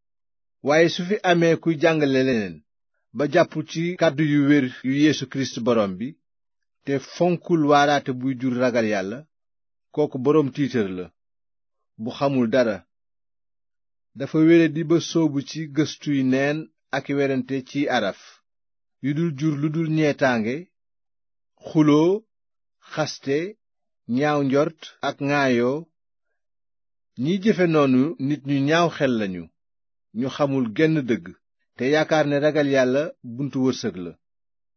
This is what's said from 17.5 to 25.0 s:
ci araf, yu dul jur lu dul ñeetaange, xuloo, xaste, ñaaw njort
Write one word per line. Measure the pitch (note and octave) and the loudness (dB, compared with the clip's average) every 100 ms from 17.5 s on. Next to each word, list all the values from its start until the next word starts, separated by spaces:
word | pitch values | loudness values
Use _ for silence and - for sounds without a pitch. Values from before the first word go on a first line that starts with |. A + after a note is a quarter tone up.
| C3+ | -6
ci | B2+ C#3+ C#3+ | -6 -4 -2
araf, | B2 G2 - - _ _ _ _ _ _ _ | 0 -2 -6 -14 _ _ _ _ _ _ _
yu | C3 | -4
dul | D3 E3+ C3+ | -2 -2 -2
jur | D#3 C#3+ | -4 -2
lu | D#3 | -4
dul | D#3+ D#3 | -4 -2
ñeetaange, | D#3 D3 - C3+ A#2 G#2+ D3 F#3 _ _ _ _ _ _ _ _ _ | 0 0 2 0 0 -2 -6 -10 _ _ _ _ _ _ _ _ _
xuloo, | - D#3+ D3+ D3+ E3+ G#3 - _ _ _ _ _ - | -2 2 4 4 4 0 -6 _ _ _ _ _ -10
xaste, | - D3+ - C#3 D3 F#3 - _ _ _ _ - | -6 -6 -6 -4 -4 -4 -12 _ _ _ _ -6
ñaaw | B2 D3+ D3 | -2 0 0
njort | C#3 C#3 D#3 - - - | 0 0 0 -4 -20 -8